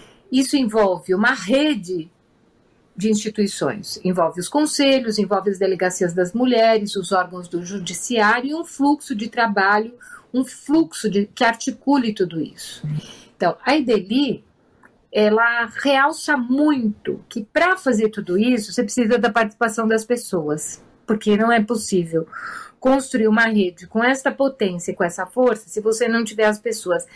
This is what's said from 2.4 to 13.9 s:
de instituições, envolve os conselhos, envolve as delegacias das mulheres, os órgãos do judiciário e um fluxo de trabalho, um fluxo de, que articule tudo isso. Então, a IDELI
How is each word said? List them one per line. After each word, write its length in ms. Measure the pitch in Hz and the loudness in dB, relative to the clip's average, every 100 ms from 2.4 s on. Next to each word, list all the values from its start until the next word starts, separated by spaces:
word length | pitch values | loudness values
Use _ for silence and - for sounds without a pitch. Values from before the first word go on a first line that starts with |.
| _ _ _ _ _ - | _ _ _ _ _ -4
de 140 | 214 | 0
instituições, 920 | 208 214 214 196 - 147 104 - - | 0 -2 -2 -2 -2 -4 -4 -10 -6
envolve 360 | 180 180 160 175 | -2 0 0 -2
os 80 | 175 | -4
conselhos, 720 | 285 302 - 277 262 226 214 | 0 0 2 2 2 2 -2
envolve 320 | 190 196 202 | 0 0 0
as 100 | 190 | 0
delegacias 540 | 190 180 185 180 180 | 0 0 -2 0 -2
das 180 | 175 180 | 0 -2
mulheres, 640 | 233 254 233 226 220 202 202 | 0 2 4 4 4 0 -6
os 160 | 180 | -2
órgãos 380 | 190 175 180 175 | 0 -2 -6 -8
do 160 | 175 175 | -8 -8
judiciário 840 | 202 170 175 - 233 208 240 269 | -10 -8 -8 -4 2 2 2 -2
e 40 | 311 | -6
um 80 | |
fluxo 520 | 330 - 277 302 - 214 | -6 0 2 2 -2 -6
de 120 | 240 | -4
trabalho, 680 | 240 226 202 196 208 226 247 - - _ | 0 0 2 2 2 0 -10 -20 -20 _
um 120 | 247 254 | -4 -4
fluxo 640 | - - 311 311 - 214 | -6 0 2 2 -2 -2
de, 160 | 196 202 | 0 -2
que 180 | - | 0
articule 680 | 233 226 - - - 277 233 | 0 0 -4 -6 0 2 2
tudo 260 | 208 175 165 | -2 -2 -4
isso. 420 | 139 - - - 151 151 - - - - | -8 -8 -16 -10 -8 -8 -10 -18 -16 -2
Então, 220 | 180 - 247 | -2 -2 0
a 100 | 302 | 0
IDELI 680 | 247 | 2